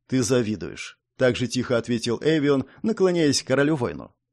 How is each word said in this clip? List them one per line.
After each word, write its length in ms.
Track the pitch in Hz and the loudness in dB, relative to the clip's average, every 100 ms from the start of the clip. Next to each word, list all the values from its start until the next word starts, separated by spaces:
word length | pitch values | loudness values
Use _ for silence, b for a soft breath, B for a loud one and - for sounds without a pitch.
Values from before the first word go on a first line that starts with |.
| - | -4
«Ты 140 | 131 | -2
завидуешь», 760 | 117 127 107 98 82 - - - _ - | 2 2 0 -4 -6 -12 -16 -18 _ 0
так 200 | 127 120 | 0 2
же 100 | 120 | -2
тихо 300 | 127 117 117 | -2 0 -2
ответил 440 | 120 117 120 113 | 0 -2 -2 -2
Эвион, 440 | 151 160 143 139 - B | 0 2 2 0 -2 B
наклоняясь 600 | 220 220 185 175 151 127 | -4 2 2 4 2 2
к 40 | - | 0
королю-воину. 680 | 131 147 156 107 69 58 _ _ | 0 2 0 -2 -6 -14 _ _